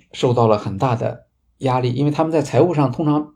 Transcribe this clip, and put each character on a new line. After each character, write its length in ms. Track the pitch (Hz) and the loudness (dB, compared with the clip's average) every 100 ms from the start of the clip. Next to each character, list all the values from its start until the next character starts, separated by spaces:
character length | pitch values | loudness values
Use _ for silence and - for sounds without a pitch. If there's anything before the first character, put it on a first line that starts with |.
| _ | _
受 200 | - 131 | -2 0
到 140 | 120 113 | 2 4
了 100 | 104 | 2
很 200 | - 98 | 0 -4
大 180 | 135 120 | -2 -2
的 320 | 117 - _ _ _ _ | -4 -8 _ _ _ _
压 220 | 135 127 | -2 -2
力， 120 | 123 | -2
因 140 | 123 147 | -2 -2
为 60 | |
他 120 | 147 | 0
们 80 | 160 | 0
在 100 | 160 | -2
财 200 | 147 120 | 0 2
务 120 | 170 151 | 2 2
上 160 | 135 | 0
通 140 | 120 151 | 0 0
常 300 | 147 147 | 0 -2